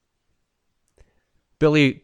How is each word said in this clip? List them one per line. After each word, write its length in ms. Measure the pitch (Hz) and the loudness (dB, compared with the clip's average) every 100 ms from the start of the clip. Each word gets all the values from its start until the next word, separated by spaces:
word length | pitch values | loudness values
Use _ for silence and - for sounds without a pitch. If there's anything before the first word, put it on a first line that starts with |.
| _ _ _ _ _ _ _ _ _ _ _ _ _ _ _ - | _ _ _ _ _ _ _ _ _ _ _ _ _ _ _ -4
Billy, 460 | 156 151 139 - | -2 0 0 -4